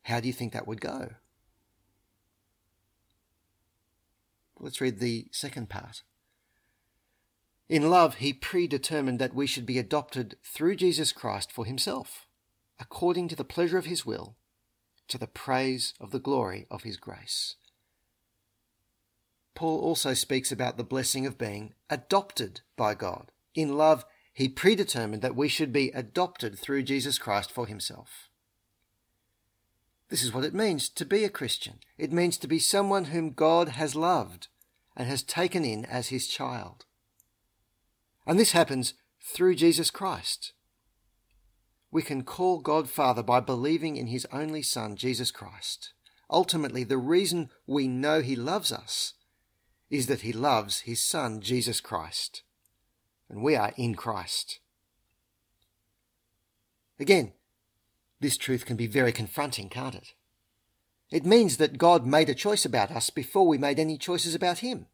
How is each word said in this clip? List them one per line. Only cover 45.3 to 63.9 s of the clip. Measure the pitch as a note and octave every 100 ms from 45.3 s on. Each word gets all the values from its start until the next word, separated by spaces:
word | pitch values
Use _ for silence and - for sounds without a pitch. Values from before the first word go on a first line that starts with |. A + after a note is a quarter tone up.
Christ. | - G2 - - - - _ _ _ _
Ultimately, | D#3+ F3+ E3 C#3+ B2+
the | B2 C3+
reason | B2+ F3 F#3+ E3+ C#3 _ -
we | C#3+ C3
know | B2+ C#3+ D#3
he | B2+ B2+
loves | B2+ G3+ -
us | - - - - - _ _ _ _ _ _ _
is | C#3+ B2
that | C3+
he | A2+
loves | A2+ C#3+ A#2 G#2 -
his | - A#2
Son, | - E3+ B2+ G#2+
Jesus | G2+ B2+ A#2+ A2
Christ. | - F#2 D#2+ - - - _ _ _ _ _ _ _ _ _
And | G2
we | C3 C#3
are | G#2 -
in | A#2+
Christ. | G2+ - G2+ F2+ - - - _ _ _ _ _ _ _ _ _ _ _ _ _ _ _ _ _ _ _ _ _ _ _ -
Again, | C#3+ F#3+ A2 _ _ _ _ _ _ _ _ _
this | C#3+ -
truth | - B2 -
can | A2+
be | A#2
very | B2+ B2
confronting, | A2+ G#2+ - D3 B2 G2
can't | B2 C3
it? | A2 - _ _ _ _ _ _ _ _ _ _
It | D#3+
means | E3 A#3 G3+ B2
that | D3+ C3+
God | E3+ E3+
made | A#2+ D3 D3+
a |
choice | C3 G#3 G#3 C#3+
about | A#2+ G2+
us | B2+ -
before | - C3 F#3+ F3+
we | C#3+
made | C#3+ C#3+
any | D#3